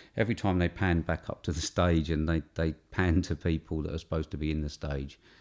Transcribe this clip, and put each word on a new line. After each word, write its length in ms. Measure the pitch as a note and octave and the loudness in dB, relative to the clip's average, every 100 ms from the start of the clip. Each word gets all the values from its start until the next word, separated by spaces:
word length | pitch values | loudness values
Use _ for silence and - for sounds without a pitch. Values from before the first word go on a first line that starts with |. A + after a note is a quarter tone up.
| - - | -8 -2
every 180 | A2 | -2
time 240 | A2+ G2+ F2+ | 0 0 2
they 100 | F2 | 2
panned 380 | - F#2+ E2+ D#2+ | 2 2 2 0
back 220 | E2 - | -4 -6
up 140 | - | -8
to 80 | - | -4
the 80 | D#2+ | -4
stage 480 | D#2+ - F2 E2 D2+ | -2 2 4 4 2
and 180 | D#2 D#2 | 0 0
they, 140 | E2 - | 0 -2
they 180 | - E2 D2+ _ | -2 -2 -2 _
panned 340 | - F#2 F2 | 0 2 4
to 100 | F2 D2+ | 2 -2
people 460 | F2+ D#2+ - D#2 | 0 -2 -2 -6
that 100 | D2+ | -4
are 60 | F2 | -6
supposed 320 | - E2 D#2+ | -4 -4 -4
to 60 | D2 | -4
be 140 | D#2 | -4
in 100 | D#2 | -2
the 100 | D2+ | -4
stage, 480 | - D2 C#2 C2+ - _ - | -6 -6 -4 -6 -12 _ -20